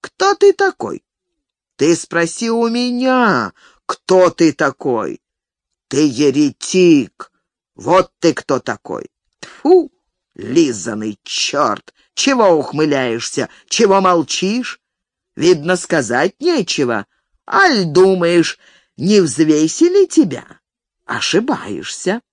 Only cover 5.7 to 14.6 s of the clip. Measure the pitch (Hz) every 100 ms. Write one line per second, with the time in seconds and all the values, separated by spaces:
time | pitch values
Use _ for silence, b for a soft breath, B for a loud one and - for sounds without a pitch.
5.7 | _ _ 131 151 120 147 135 147 - -
6.7 | 185 180 151 107 _ - _ _ _ _
7.7 | - 104 185 175 _ 131 131 - 131 -
8.7 | 107 - 71 - _ _ _ - - 285
9.7 | 359 277 _ _ _ _ - 101 139 156
10.7 | 110 98 107 107 104 - - - 143 135
11.7 | 101 - _ _ - - 269 208 165 135
12.7 | 147 156 143 127 117 - - 117 b b
13.7 | - 220 190 190 175 147 - 185 233